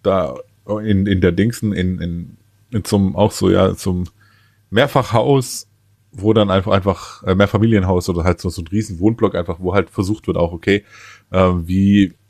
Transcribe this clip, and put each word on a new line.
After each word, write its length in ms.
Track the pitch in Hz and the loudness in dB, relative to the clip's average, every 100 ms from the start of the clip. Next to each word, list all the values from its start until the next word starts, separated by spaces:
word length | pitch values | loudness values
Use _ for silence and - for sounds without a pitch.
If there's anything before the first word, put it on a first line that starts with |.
da 320 | 101 95 76 64 - _ - | 0 0 -2 -6 -16 _ -8
in, 400 | 107 110 98 101 | -6 0 0 2
in 140 | 92 | 2
der 120 | 92 | 2
Dingsen, 400 | 87 110 120 110 | 2 -2 -2 -4
in, 280 | 92 92 87 | -2 -4 -4
in, 360 | 85 85 - - _ _ - | -6 -8 -12 -18 _ _ -8
in 140 | 107 | -8
zum, 320 | - 101 95 101 | 0 0 2 2
auch 160 | 104 | 0
so, 180 | - 95 | 0 0
ja, 240 | 92 95 92 | 2 2 0
zum 280 | 95 90 92 _ _ _ _ _ - | -4 -4 -6 _ _ _ _ _ -4
Mehrfachhaus, 1000 | 101 139 139 117 113 139 135 123 - - _ _ _ _ | -2 0 0 0 0 2 2 0 -12 -16 _ _ _ _
wo 200 | - 104 | -4 2
dann 180 | 110 101 | 2 4
einfach, 220 | 95 98 | 2 2
einfach, 500 | 95 98 90 - - | 0 0 -4 -8 -10
äh, 100 | 98 | -2
Mehrfamilienhaus 720 | 95 101 104 113 107 92 90 92 | 2 2 2 2 2 2 0 0
oder 160 | 85 | -2
halt 160 | 87 85 | 0 0
so, 80 | 92 | -4
so 140 | - | -8
ein 60 | 80 | -6
riesen 300 | 104 104 82 | -6 -6 -2
Wohnblock 340 | 104 113 101 | -2 0 -2
einfach, 240 | - 85 82 | -2 -6 -6
wo 140 | 90 | -2
halt 160 | 98 87 | 0 -2
versucht 360 | - 95 107 - | -4 -4 -4 -4
wird 100 | 87 | -2
auch, 160 | 85 | -2
okay, 320 | 85 - 101 - - - - - | -2 -2 -2 -2 -20 -20 -20 -4
äh, 200 | 92 92 87 | 2 2 2
wie 500 | 85 95 98 101 95 - | -2 2 4 4 2 -2